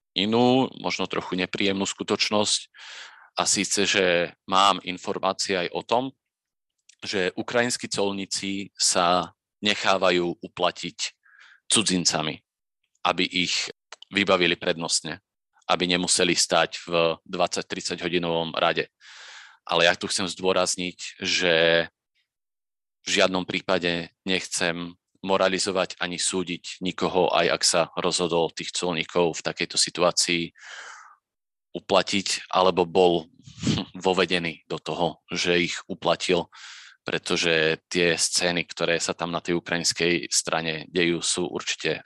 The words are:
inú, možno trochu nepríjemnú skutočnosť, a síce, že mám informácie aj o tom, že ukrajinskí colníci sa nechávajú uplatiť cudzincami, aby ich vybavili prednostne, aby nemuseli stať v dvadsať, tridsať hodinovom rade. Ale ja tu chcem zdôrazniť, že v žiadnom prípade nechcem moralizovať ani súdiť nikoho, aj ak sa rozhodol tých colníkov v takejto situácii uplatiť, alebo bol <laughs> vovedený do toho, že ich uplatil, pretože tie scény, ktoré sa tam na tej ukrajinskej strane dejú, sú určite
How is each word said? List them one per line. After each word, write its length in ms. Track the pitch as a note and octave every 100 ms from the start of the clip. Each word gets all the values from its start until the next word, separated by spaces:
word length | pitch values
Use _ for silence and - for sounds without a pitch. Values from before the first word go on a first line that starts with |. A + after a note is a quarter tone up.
| _
inú, 560 | - G#2 A2+ B2 B2+ B2 -
možno 320 | F2+ F2+ F#2
trochu 280 | - - F#2
nepríjemnú 480 | - - G2 G2 G2
skutočnosť, 760 | - G2 G#2 - G#2 G#2 - - - - - - - - -
a 80 |
síce, 400 | E2+ G#2 F#2 -
že 480 | F#2+ G#2 F#2 F2 E2+ - -
mám 320 | F#2+ G2+ F2+ F#2
informácie 720 | F2+ - F#2 F#2+ F#2+ - F#2
aj 100 | E2+ E2+
o 60 |
tom, 200 | - A#2 C3+ - _ _ _ _ _ _ _ _
že 320 | G2+ G2+ F2+ -
ukrajinskí 560 | A2 A#2+ A#2+ - A2
colníci 800 | - G2+ G2 F#2+ - G2 G2 G2 -
sa 560 | - F#2+ F2 F2+ - _ _ _
nechávajú 800 | G#2 G#2 A2 F#2+ F#2 F2+ F2 E2+
uplatiť 580 | F#2 - F2 - F2 - - - _ - - _ -
cudzincami, 720 | A2+ F#2 F#2 E2 D#2+ D#2 D2 _ _ _ _ _ _
aby 240 | F2+ F2+ F2+
ich 400 | F2+ E2+ - - - _ - -
vybavili 480 | G2 G2 F#2+ F2 F2
prednostne, 640 | - E2+ E2 - D#2+ E2 _ _ _ _ -
aby 160 | F2
nemuseli 480 | F2+ F2+ F2+ - F2
stať 560 | E2 - E2+ D#2+ - -
v 320 | E2+ E2+ D#2+ -
dvadsať, 380 | F2+ F2 - -
tridsať 300 | F#2 - F2+ F2
hodinovom 480 | F2 E2+ E2 E2 -
rade. 320 | E2+ D#2+ - _ - - - - - - -
Ale 160 | E2+
ja 160 | E2+ F2+
tu 80 | G2
chcem 240 | - F#2
zdôrazniť, 880 | E2 F#2 F#2 F#2 - F2 - - -
že 340 | F#2 E2+ F2 E2 E2 E2 E2 _ _ _ _ _ _ _ _ _ _ _
v 60 | -
žiadnom 340 | G2+ F#2+ F#2
prípade 720 | F2+ F#2 - F#2 F2 E2+ E2 _
nechcem 720 | G2 F#2 - - F2 E2+ F2 F2 _ _ G2
moralizovať 720 | F#2+ F#2+ F#2 G2+ F#2 F2+ -
ani 220 | F2+ F2
súdiť 580 | - F#2+ E2+ E2 - -
nikoho, 540 | F#2 - F2 F2+ F2 E2+
aj 120 | E2
ak 120 | D#2 -
sa 140 | F2 D#2+ -
rozhodol 480 | F2+ E2 F2 E2+ D#2+
tých 180 | - E2+
colníkov 720 | - F2+ E2 E2 F2+ E2+ D#2
v 40 | D#2+
takejto 300 | - E2+ -
situácii 800 | - - F2 - - E2+ D#2+ - - - - - - - _ _ _ _ _ F2
uplatiť, 720 | - F#2+ - G2+ - - - F#2+
alebo 320 | F#2 F2 E2+
bol 400 | F#2+ F2+ E2+ E2 _ - -
<laughs> 460 | - - - F#2 F#2+
vovedený 560 | F#2 F2 F2+ E2 D#2 -
do 80 | D#2+
toho, 460 | - D#2 E2+ - -
že 320 | F2+ F2+ F2
ich 160 | E2+ - -
uplatil, 560 | F#2 F2 E2 - F2 D#2+ - - - - -
pretože 800 | - D#2+ - F2 E2+ D#2+ D#2+ D#2+ -
tie 240 | F2+ F2 D#2+
scény, 480 | - - F2+ F2 -
ktoré 320 | - E2+ E2+
sa 160 | -
tam 160 | - E2+
na 120 | E2
tej 160 | - E2+
ukrajinskej 720 | - E2+ D#2+ - E2+ D#2+ -
strane 560 | - - E2 E2 D#2+ -
dejú, 300 | F2 E2+ E2
sú 240 | - - F2
určite 560 | - - - D#2+ -